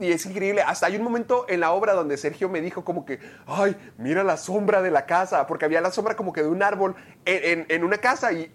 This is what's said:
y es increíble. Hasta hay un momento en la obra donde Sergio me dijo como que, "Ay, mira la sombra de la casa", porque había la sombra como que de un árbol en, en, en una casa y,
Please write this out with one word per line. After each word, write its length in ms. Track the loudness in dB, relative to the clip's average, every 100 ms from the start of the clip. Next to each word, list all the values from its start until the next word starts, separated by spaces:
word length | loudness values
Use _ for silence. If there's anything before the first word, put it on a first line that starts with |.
y 60 | 0
es 120 | 0 -2
increíble. 360 | -4 0 2
Hasta 240 | 2 2 0
hay 100 | 0
un 60 |
momento 400 | -2 -2 0 0 0
en 120 | 0
la 120 | 2
obra 200 | 2 2
donde 240 | 2 0 -2
Sergio 320 | -4 -4 -4
me 120 | -4
dijo 200 | -6 -6
como 220 | -6 -6
que, 160 | -6 -12 -12 -18 -8
"Ay, 300 | 0 0 -2 -10 -8
mira 260 | -2 0
la 140 | 2 0
sombra 420 | -2 -2 2 2
de 80 | 4
la 140 | 2
casa", 420 | 2 0 2 0 0
porque 200 | 0 2
había 160 | 2
la 80 | 0
sombra 240 | 0 -2 -2
como 160 | -4
que 100 | -2
de 60 | 0
un 140 | 2
árbol 340 | 2 2 -2 -2 -16 -8 -2
en, 340 | 0 2 0
en, 60 | 0
en 160 | 0
una 140 | 0 2
casa 340 | 0 2 0
y, 180 | -2 -6